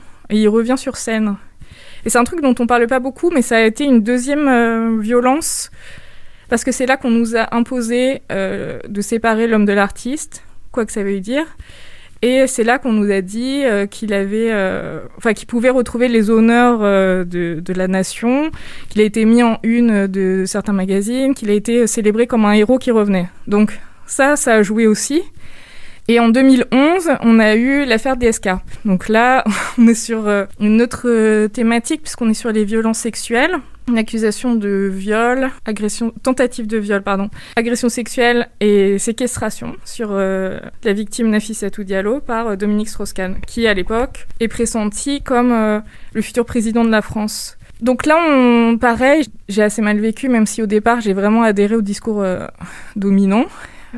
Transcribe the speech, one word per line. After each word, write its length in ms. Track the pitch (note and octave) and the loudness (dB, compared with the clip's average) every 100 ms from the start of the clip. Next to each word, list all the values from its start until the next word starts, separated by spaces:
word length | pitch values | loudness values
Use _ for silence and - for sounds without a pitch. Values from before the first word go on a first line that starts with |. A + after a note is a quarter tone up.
| - - - | -12 -18 -2
et 80 | G#3+ | 2
il 100 | G#3+ | 4
revient 300 | A3 A3+ C4 | 4 2 -2
sur 200 | - - | -2 -8
scène. 380 | - A3 G#3+ G3 - - - - - - - | -4 -2 -2 -4 -10 -20 -20 -20 -20 -8 -2
Et 40 | |
c'est 80 | A#3+ | 2
un 40 | |
truc 180 | B3 E4+ | 2 0
dont 140 | C#4+ A#3+ | 0 2
on 80 | A#3 | 2
parle 200 | A#3+ A#3 | 2 2
pas 120 | C4 | 0
beaucoup, 300 | C4 - E4+ | -2 -2 0
mais 120 | E4 | 0
ça 160 | A#3+ A3+ | 2 2
a 40 | |
été 220 | A3 A3+ | 2 2
une 180 | C#4+ A#3+ | 2 4
deuxième, 460 | G#3 B3 B3 D4 C#4+ | 4 0 0 0 2
euh, 520 | B3 A#3 A3+ A3+ A3+ | 4 2 0 0 -2
violence, 720 | G#3 B3 B3+ C#4+ - - - - - - - - - - - | 2 2 2 0 -2 -6 -8 -14 -18 -18 -18 -18 -18 -16 -4
parce 160 | A#3 | -2
que 80 | - | -2
c'est 140 | A#3+ B3+ | -2 0
là 100 | C4 | 0
qu'on 140 | B3+ | 0
nous 260 | A#3 A#3 A#3 | 0 0 -2
a 200 | - A#3 | -2 -2
imposé, 640 | A#3 B3+ A3+ A#3+ B3+ C4+ - | -2 -2 -2 0 0 -2 -6
euh, 480 | G3 F#3+ G3 - - - | -6 -4 -6 -8 -10 -10
de 140 | G#3 | -8
séparer 460 | G3+ A3+ A3+ A3 A#3 | -4 -2 0 0 2
l'homme 180 | A3 G#3 | 2 2
de 80 | |
l'artiste, 680 | G3+ G3 - A#3+ D4+ - - - - - | 2 0 -4 -8 -8 -10 -16 -18 -16 -10
quoi 140 | - A3 | -6 -4
que 60 | |
ça 120 | A3+ | -4
veuille 180 | G3 G3 | -4 -4
dire. 240 | F#3+ C4+ D#4+ - - - - - - - | -4 -4 -4 -10 -20 -20 -18 -18 -18 -4
Et 260 | A#3+ C4 C4 | 2 4 2
c'est 160 | - | 2
là 160 | A3+ C4 | 0 0
qu'on 120 | C4+ | 0
nous 200 | G#3+ G#3 | 0 2
a 100 | G3 | 0
dit, 420 | F#3+ G#3+ B3+ C#4 | -2 -6 -4 -2
euh, 220 | C#4 G3+ G3+ | 0 0 -2
qu'il 280 | - G#3+ | -6 -4
avait, 380 | G3 G3 A3 A3+ | -2 -2 -2 0
euh, 480 | G#3+ F#3+ F#3 D#3+ D#3 - - | 0 -2 -4 -8 -10 -14 -4
enfin, 160 | A#3 | -2
qu'il 140 | G#3 - | -2 -2
pouvait 220 | A#3 B3 | 0 2
retrouver 380 | B3+ A#3+ A#3 B3 | 2 0 0 2
les 220 | A#3 G#3 | 2 4
honneurs, 500 | A3+ A3+ A#3 B3 A#3 | 4 6 6 4 4
euh, 420 | G#3 G3 F#3+ F#3 | 2 2 2 2
de, 380 | F3+ F3 E3+ E3 | -2 -4 -4 -4
de 100 | F3+ | -6
la 140 | F#3 F#3 | -4 0
nation, 640 | F#3+ F#3 - A#3 C4+ D#4 - - - - | 0 -2 -2 0 0 0 -6 -12 -12 -6
qu'il 100 | G#3 | 0
a 20 | |
été 220 | G#3+ A3+ A3 | 2 2 2
mis 180 | A#3 | 4
en 160 | A#3 A3 | 2 0
une 440 | A3+ A#3 A#3 G#3 G3 | 0 2 2 2 0
de 360 | F#3+ F#3+ F#3+ F#3 | -2 0 0 -2
certains 280 | G#3 G3 | -4 -2
magazines, 600 | G3 F#3+ G3 G3+ B3 C4+ | -2 0 -2 -2 -2 0
qu'il 160 | C#4 G#3+ | -2 0
a 40 | |
été 320 | G#3 G#3 A#3+ A3+ | -2 2 2 2
célébré 420 | - G#3+ G#3+ A#3+ | 2 0 2 2
comme 180 | A#3 G#3 | 2 4
un 80 | |
héros 240 | G#3+ G#3 B3+ | 4 4 2
qui 140 | C4 | 2
revenait. 380 | A3+ G#3 F#3+ F3 - - | 2 2 0 -2 -8 -2
Donc 320 | G3+ G#3+ - - - - | 2 2 0 -12 -16 -10
ça, 300 | - C#4 D4 | 0 2 2
ça 200 | B3+ A3 | 4 4
a 80 | |
joué 240 | G#3 A3 A3+ | 4 4 4
aussi. 340 | G#3+ - D4+ F#4 - - - - - - - - | 2 0 -2 -2 -12 -14 -16 -16 -16 -14 -10 0
Et 120 | A#3 | 4
en 100 | A#3 | 4
deux 120 | A#3 | 6
mille 240 | C4+ B3+ - | 6 6 4
onze, 400 | A#3+ D4 F4+ E4 C4 | 2 4 2 0 0
on 160 | A#3 A3+ | 4 6
a 160 | G#3+ | 6
eu 320 | G#3+ B3+ C#4 C#4 | 4 2 2 2
l'affaire 320 | A3+ C4+ C4 | 0 0 0
D 80 | A#3+ | 0
S 140 | A3 | 0
K. 100 | G3+ F#3 - - | -2 -4 -6 -6
Donc 240 | G#3+ F#3 - | 0 0 2
là, 380 | A3 B3 C4 G#3+ G3 | 2 4 4 2 -2
<laughs> 160 | - - | -4 4
on 100 | A3+ | 6
est 60 | |
sur, 340 | A#3 - A3 G#3 | 4 0 -4 0
euh, 180 | G3+ G3 - | 0 -2 -2
une 220 | G#3 A3 | 2 4
autre, 220 | A#3+ - B3 | 2 0 0
euh, 420 | A3+ A3 G#3+ G#3+ | 2 4 2 0
thématique, 540 | G#3 A3+ A#3 - D#4 | 0 0 0 0 -6
puisqu'on 260 | - - A3+ | -6 -4 0
est 60 | |
sur 180 | G#3+ A#3+ | 0 0
les 140 | A3 G3+ | 0 0
violences 320 | A3 A3+ A3+ | 0 0 -2
sexuelles. 580 | A#3 - - A#3 D#4 F4 - - - | -4 -6 -4 0 0 -2 -6 -12 -2
Une 100 | A#3 | -2
accusation 560 | A3 A3+ A3 G#3 B3 | 0 -2 -2 -2 -2
de 340 | A#3 G3+ G3 G3 | 0 0 0 -2
viol, 580 | F#3+ G3 G#3+ A#3 B3+ C4 - - | -2 -2 0 0 0 -2 -6 -8
agression, 480 | G#3 G#3 - A3+ - | -4 -4 -4 -6 -4
tentative 460 | C4+ B3+ B3 - G#3+ | -2 0 0 -2 -4
de 100 | A3 | -4
viol, 240 | G3+ G3+ | -2 -2
pardon, 300 | G3 G3 G3+ - - - | -2 -2 -4 -8 -8 -4
agression 340 | A#3 A#3+ A#3+ | -2 0 0
sexuelle 600 | B3 A3 - A#3+ A#3+ - - | -2 -6 0 2 2 -2 -2
et 400 | G#3 G3+ G3 G3 | 2 4 4 0
séquestration 760 | A#3 A3 B3 - A3 - - F3 | -2 -4 -4 -4 -6 -6 -10 -12
sur, 260 | - - G#3+ | -12 -8 -4
euh, 480 | G3 F#3+ F#3+ F#3+ - - - | -2 -2 -2 -4 -8 -12 -6
la 100 | A3+ | -2
victime 380 | G3+ G#3 - A3+ | -2 -4 -2 0
Nafissatou 520 | G#3+ G#3+ G#3+ G3+ - | 0 -2 -6 -6 -6
Diallo 360 | F#3+ F#3+ G3+ C4+ | -4 -2 -2 -4
par, 300 | - A3+ A3+ | -4 -4 -4
euh, 60 | G3 | -2
Dominique 340 | G#3 G#3 G#3+ | -2 -2 -2
Strauss-Kahn, 480 | - G3 - F#3 F#3+ - | -6 -6 -6 -4 -4 -4
qui 180 | - A3+ | -2 0
à 80 | |
l'époque 540 | F#3+ F3+ A3+ C4+ - - - | 2 0 -2 -2 -6 -8 -4
est 80 | A3+ | -4
pressenti 760 | - A#3 A#3 G#3 - - C#4+ | -2 -2 -2 -4 -4 -4 -4
comme, 280 | - B3 B3 | 0 2 2
euh, 280 | A#3 G#3+ G#3+ G#3+ - - | 2 2 0 -4 -14 -10
le 80 | A3 | -6
futur 240 | G#3+ - A#3 | -4 -2 -2
président 400 | B3 A3 A3+ A3+ | 0 0 2 2
de 60 | |
la 100 | A3 | 2
France. 560 | - G#3+ G#3+ - - - - - | 0 -4 -4 -6 -10 -14 -20 -4
Donc 240 | A#3 B3+ D4+ | 0 0 2
là, 140 | D#4+ E4 | 2 4
on, 480 | C#4 B3 A#3 A#3 A#3 | 4 4 4 4 2
pareil, 480 | B3 A3+ C4 D#4 C#4+ - - | 2 2 4 4 2 -6 -6
j'ai 160 | G3+ | 0
assez 180 | G#3+ G#3 | 0 2
mal 180 | G#3 G#3 | 0 0
vécu, 300 | A3 G#3+ C4+ | 0 -2 0
même 160 | A#3+ G#3+ | 2 2
si 160 | - | 0
au 60 | G#3+ | 0
départ, 340 | G#3+ A3 A#3+ | 2 2 0
j'ai 120 | G#3+ | 0
vraiment 280 | F#3+ G3+ A3+ | 0 2 4
adhéré 340 | A3+ G3+ G3+ A3+ | 2 2 2 2
au 60 | |
discours, 400 | G3+ G3+ - G#3 | -2 -4 -4 -2
euh, 240 | F#3+ F#3 - - E3+ - - G#3+ | -2 -4 -8 -14 -16 -16 -12 -4
dominant. 500 | G3 G3 G3 G#3 E4+ - - - - | 2 4 4 2 0 -6 -18 -18 -16